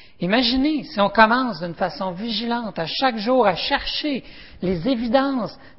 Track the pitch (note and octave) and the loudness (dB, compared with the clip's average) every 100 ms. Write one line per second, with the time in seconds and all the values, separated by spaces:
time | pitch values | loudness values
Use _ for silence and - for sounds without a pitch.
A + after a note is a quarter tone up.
0 | - - F3 A3+ A#3+ C4 C#4+ D4+ - - | -20 -6 0 2 2 2 2 0 -2 0
1 | - - A3 B3 B3+ E3+ E3+ D#3+ F#3 - | 2 6 6 4 0 -4 -8 -4 -4 -4
2 | F#3+ F3 A#3 G#3+ A#3 A#3+ A3 - D#3+ - | -6 -6 -6 -4 -4 -4 -4 -6 -6 0
3 | C4+ A3+ G#3 B3+ G#3 F3 - - - - | 0 0 2 4 4 2 -2 -2 -2 -4
4 | D4+ B3+ - - - - F3+ F3+ G3 B3 | -4 -4 -6 -16 -20 -6 -2 0 0 0
5 | A#3+ C4 C#4 C4 F#3+ - - | 2 2 2 -2 -4 -8 -20